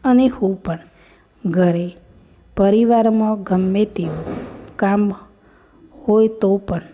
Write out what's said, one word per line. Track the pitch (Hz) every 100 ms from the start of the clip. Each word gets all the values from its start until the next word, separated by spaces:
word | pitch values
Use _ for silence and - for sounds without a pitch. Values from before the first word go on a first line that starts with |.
અને | 262 247 262
હું | - 190 190
પણ | - 165 - _ _ _ _ _ 185
ઘરે | 175 180 170 175 - _ - _ _ _ -
પરિવારમાં | 196 214 233 233 226 220 214 214
ગમે | 185 185 185 190
તેવું | 208 - 165 156 160 - - - - -
કામ | 196 202 208 190 - _ _ _ _ _ - - -
હોય | 214 220
તો | 220 196 196
પણ | 196 170 -